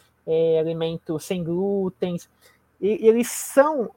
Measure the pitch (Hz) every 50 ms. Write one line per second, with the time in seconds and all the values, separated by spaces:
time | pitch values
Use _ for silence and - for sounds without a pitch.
0 | _ _ _ _ - 160 160 160 165 165 160 160 160 165 165 160 165 165 165 165
1 | - - 156 147 - - 190 180 165 160 170 180 196 202 202 196 190 185 - -
2 | 185 180 175 170 - _ _ _ _ - _ _ _ _ _ - 185 202 220 -
3 | 214 220 226 240 233 - - - - - - 269 285 311 320 262 202 - -